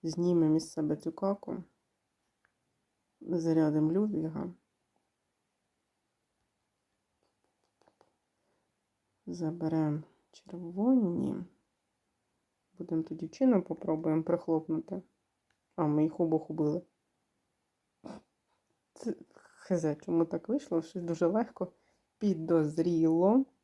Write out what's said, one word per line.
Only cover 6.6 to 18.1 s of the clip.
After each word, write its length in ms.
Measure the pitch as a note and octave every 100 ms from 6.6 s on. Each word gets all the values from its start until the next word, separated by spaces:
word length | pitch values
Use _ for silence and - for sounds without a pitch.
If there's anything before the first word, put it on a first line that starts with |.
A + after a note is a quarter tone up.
| _ _ _ _ _ _ _ _ _ _ _ _ _ _ _ _ _ _ _ _ _ _ _ _ _ _ -
Заберемо 760 | F3 E3 E3+ D#3+ D#3+ D#3 D3+ D#3 _ _
червоні. 1120 | - _ F3 E3+ F3 A3+ C4 G3 F3 - - F3+ _ _ _ _ _ _ _ _ _ _ _ _ _
Будемо 240 | F3+ D#3+
ту 120 | D#3+
дівчину 480 | D#3+ D#3+ - C4 G#3+
попробуємо 600 | F3+ E3 - D#3+ E3 D#3
прихлопнути. 800 | D#3+ F3 - D#3+ D#3 D#3+ - F#3+ - _ _ _ _ _ _ -
А, 100 | D#3
ми 160 | D3+
їх 180 | D#3 D#3
обох 300 | E3 D#3+ D#3
убили. 320 | D#3 D3+ D#3+ - _ _ _ _ _ _ _ _ _ _ _ -